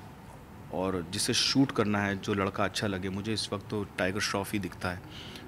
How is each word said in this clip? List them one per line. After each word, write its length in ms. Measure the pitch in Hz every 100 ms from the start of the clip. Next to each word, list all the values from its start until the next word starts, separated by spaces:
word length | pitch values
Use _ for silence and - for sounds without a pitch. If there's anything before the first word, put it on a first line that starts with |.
| - - - - - - -
और 320 | 80 95 92 82
जिसे 240 | 101 -
shoot 360 | 117 - 135 135
करना 260 | - 104 104
है, 200 | 101 98
जो 160 | 104
लड़का 300 | 101 98 98
अच्छा 220 | 98 - 110
लगे, 240 | 95 95
मुझे 220 | 95 101
इस 200 | 107 -
वक्त 180 | 101 -
तो 140 | 107
Tiger 360 | 98 - 92 101
Shroff 320 | - 101 98
ही 60 | 107
दिखता 320 | 90 - 95
है 120 | 90 - - - -